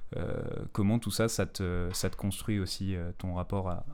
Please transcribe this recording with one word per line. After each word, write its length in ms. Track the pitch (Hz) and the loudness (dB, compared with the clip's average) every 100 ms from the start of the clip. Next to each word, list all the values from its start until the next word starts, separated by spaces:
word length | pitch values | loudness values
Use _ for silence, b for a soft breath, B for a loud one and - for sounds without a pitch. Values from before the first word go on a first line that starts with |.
| b - | b -4
euh, 240 | 85 - - - - | -2 -2 -4 -4 -4
comment 260 | - 101 117 | 2 4 4
tout 120 | 101 | 2
ça, 180 | - 113 | 2 2
ça 160 | - 92 | 2 0
te, 420 | - 92 90 87 | 0 0 2 0
ça 160 | 90 95 | 0 -2
te 80 | - | 0
construit 420 | 101 - - 104 | -2 -2 0 0
aussi, 360 | 92 - 98 90 | 0 -2 0 0
euh, 160 | 85 87 | -2 -4
ton 180 | 92 90 | -2 -2
rapport 340 | 87 98 92 | 0 0 0
à, 160 | 87 90 | 0 -2